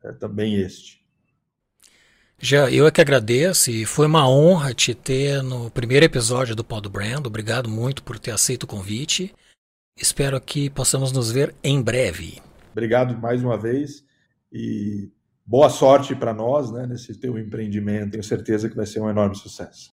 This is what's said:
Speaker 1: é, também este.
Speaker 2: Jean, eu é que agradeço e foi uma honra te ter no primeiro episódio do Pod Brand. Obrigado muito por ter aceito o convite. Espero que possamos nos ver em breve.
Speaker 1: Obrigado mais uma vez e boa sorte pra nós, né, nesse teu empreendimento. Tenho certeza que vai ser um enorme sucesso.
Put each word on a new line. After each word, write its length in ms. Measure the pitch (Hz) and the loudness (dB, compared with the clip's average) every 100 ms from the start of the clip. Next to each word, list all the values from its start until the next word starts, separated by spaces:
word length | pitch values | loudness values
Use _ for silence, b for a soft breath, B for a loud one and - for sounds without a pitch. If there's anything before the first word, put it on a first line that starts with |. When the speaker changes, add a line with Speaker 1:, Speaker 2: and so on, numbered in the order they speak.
Speaker 1:
é, 80 | 110 | -16
também 440 | - 110 104 110 104 | -12 -10 -4 -2 0
este. 400 | 92 - - _ _ _ _ _ _ _ _ _ b b b b b b | -2 -6 -20 _ _ _ _ _ _ _ _ _ b b b b b b
Speaker 2:
Jean, 300 | 123 139 135 | 0 2 4
eu 160 | 131 151 | 6 4
é 60 | |
que 100 | 156 | 6
agradeço 680 | 151 139 110 120 170 185 - | 4 4 2 0 2 2 0
e 120 | 113 | -2
foi 220 | 110 - 151 | -4 2 4
uma 240 | 160 135 | 6 6
honra 420 | 135 156 185 143 | 6 6 6 2
te 220 | 117 - | -2 -2
ter 480 | 117 - 131 143 143 | -2 -4 -2 0 -2
no 300 | 131 127 117 | -4 -6 -6
primeiro 340 | - 117 135 160 | -6 2 6 6
episódio 500 | 139 113 123 127 110 | 4 0 0 -2 -4
do 80 | |
Pod 240 | 110 110 101 | -6 -8 -8
Brand. 380 | 98 104 131 135 | -8 -6 -6 -6
Obrigado 420 | 110 107 117 120 | -8 -4 -4 -4
muito 360 | 110 120 135 | -4 -4 -6
por 160 | - 113 | -10 -12
ter 100 | - | -8
aceito 360 | 104 - 123 - | -2 -2 -2 -6
o 20 | |
convite. 680 | 104 95 107 151 - 185 _ b b _ _ _ _ | -10 -6 -8 -4 -4 -6 _ b b _ _ _ _
Espero 420 | - - 139 135 | -6 -2 -2 -2
que 300 | - 147 143 | -6 -4 -4
possamos 420 | 139 127 139 135 | -2 -2 0 0
nos 200 | 131 113 | -2 -2
ver 240 | 120 147 - | 0 -2 -2
em 180 | 147 139 | 0 0
breve. 580 | 110 123 120 82 80 - - _ - | 2 0 0 -2 -12 -16 -20 _ -14
Speaker 1:
Obrigado 440 | - 113 120 127 113 | -6 2 2 2 -2
mais 260 | 113 123 | -2 -2
uma 140 | 123 110 | 0 -2
vez 480 | 110 127 147 - _ _ _ _ _ | 0 -2 -4 -10 _ _ _ _ _
e 600 | - 113 110 104 104 101 _ _ _ | -10 -6 -6 -6 -6 -10 _ _ _
boa 240 | - 120 143 | -2 6 6
sorte 460 | - 139 139 135 | 6 6 6 4
pra 180 | 127 117 | -4 -4
nós, 380 | 107 113 147 127 | -2 0 0 -2
né, 160 | 113 127 | -8 -8
nesse 340 | 120 - 104 | -10 -12 -10
teu 200 | 127 110 | -8 -8
empreendimento. 720 | 107 113 110 104 104 104 104 | -8 -8 -6 -4 -2 -4 -4
Tenho 120 | 107 | -8
certeza 460 | 98 113 104 107 113 | -4 -6 -2 -2 -2
que 60 | 113 | -4
vai 100 | 104 | -6
ser 140 | - | -4
um 100 | 107 | -2
enorme 260 | 104 101 95 | 0 0 0
sucesso. 540 | - - 87 - - | -12 -16 -16 -16 -20